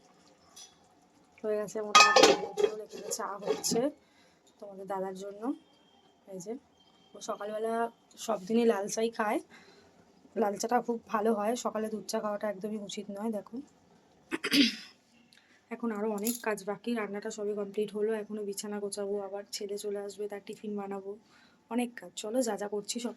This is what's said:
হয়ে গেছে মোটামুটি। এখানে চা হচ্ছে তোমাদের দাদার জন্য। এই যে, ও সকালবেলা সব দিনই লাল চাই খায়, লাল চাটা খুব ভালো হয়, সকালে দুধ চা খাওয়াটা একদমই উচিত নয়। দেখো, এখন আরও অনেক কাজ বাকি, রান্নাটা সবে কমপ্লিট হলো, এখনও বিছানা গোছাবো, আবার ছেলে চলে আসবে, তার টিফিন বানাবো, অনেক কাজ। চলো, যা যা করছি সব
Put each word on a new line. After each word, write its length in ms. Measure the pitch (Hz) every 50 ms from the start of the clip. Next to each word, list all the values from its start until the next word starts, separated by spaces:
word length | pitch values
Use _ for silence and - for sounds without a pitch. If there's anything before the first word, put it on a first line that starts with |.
| - - - - - - - _ _ - - - - - - _ - _ _ _ _ _ _ - _ _ _ - -
হয়ে 140 | 214 214 214
গেছে 180 | 208 190 - 220 214
মোটামুটি। 440 | 208 202 - - - - - - -
এখানে 760 | - - - - - - 415 - - 427 - - - 180 - 220 -
চা 100 | - 208 185 202 202 202
হচ্ছে 360 | 185 - - - - 233 226 254 302 311 - _ _ _ _ - _ _ _ _ _ _ _
তোমাদের 260 | 208 202 196 190 196 190
দাদার 240 | 196 185 185 190 190 185 196
জন্য। 180 | 202 196 208 226 269 311 - - - - _ _ _ _ - _ _ _ _ _ 202 190
এই 60 | 185 170
যে, 80 | 208 240 277 - _ _ _ _ _ _ _ - - -
ও 20 | - - -
সকালবেলা 440 | 208 196 202 214 214 214 220 226 226 233 233 233 - _ _ _ - - -
সব 140 | - 214 190 185
দিনই 180 | 202 226 233 240 226
লাল 140 | 208 196 202 214 -
চাই 140 | 226 220 233 233
খায়, 220 | - 214 208 247 349 - - - - - - - - - - _ - - _ _ _ - - - 202
লাল 140 | 226 202 202 196
চাটা 160 | - 220 240 240 240
খুব 100 | - 233 233 - - 220
ভালো 180 | 214 202 233 220
হয়, 160 | 208 202 220 247 240 -
সকালে 220 | 214 220 220 214 214 220
দুধ 120 | 208 185 -
চা 60 | 220 220 214
খাওয়াটা 240 | 208 208 202 214 214 196
একদমই 260 | 190 202 214 220 208 202
উচিত 180 | 190 - 214 196 202 196
নয়। 160 | 196 214 233 214
দেখো, 180 | 202 190 - 226 262 - - _ _ _ _ - - _ _ _ _ _ - - - - - - 277 247 214 - - - - - _ _ _ _ _ _ _ - - _ _ - _ _ - 233
এখন 140 | 233 233 233 214
আরও 100 | 202 214 220 208 202
অনেক 160 | 208 240 240 - -
কাজ 120 | 220 214 208 190 208
বাকি, 200 | 202 202 - 240 240 220
রান্নাটা 300 | 208 196 202 208 214 220 214
সবে 160 | 220 208 208 208 208
কমপ্লিট 300 | 202 196 196 208 214 208 202
হলো, 140 | 214 208 220 220 214
এখনও 220 | 208 214 208 214 208 196
বিছানা 280 | 196 - - 208 208 208 202
গোছাবো, 300 | 202 202 208 202 196 202 202 196
আবার 160 | 196 196 202 202 - -
ছেলে 200 | - 208 196 208 208 208
চলে 160 | 208 202 202 202
আসবে, 180 | 202 196 196 208 208
তার 100 | 202 202 196
টিফিন 240 | - 208 - - 208 208 202
বানাবো, 300 | 196 196 196 196 190 196 208 - - _ - - - - _ _ _ - 226
অনেক 160 | 240 240 240 240 -
কাজ। 120 | 180 180 - -
চলো, 160 | - 214 226 262 247
যা 80 | 226 202 190
যা 60 | 202
করছি 280 | 202 214 208 202 - - 240 240
সব 100 | 240 240